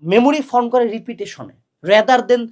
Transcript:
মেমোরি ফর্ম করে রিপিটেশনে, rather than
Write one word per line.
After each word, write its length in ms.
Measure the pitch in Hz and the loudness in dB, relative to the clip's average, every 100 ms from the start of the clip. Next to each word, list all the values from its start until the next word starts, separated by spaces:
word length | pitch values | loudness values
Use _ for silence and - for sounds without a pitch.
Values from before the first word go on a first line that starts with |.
মেমোরি 380 | 156 208 254 302 | 0 2 4 0
ফর্ম 280 | 277 247 240 | -2 -2 0
করে 180 | 247 233 | 0 -2
রিপিটেশনে, 680 | 220 175 175 - - 101 - _ _ | -6 -12 -14 -14 -16 -20 -20 _ _
rather 440 | 160 208 214 254 233 | 0 2 2 0 2
than 200 | 247 226 | -2 -2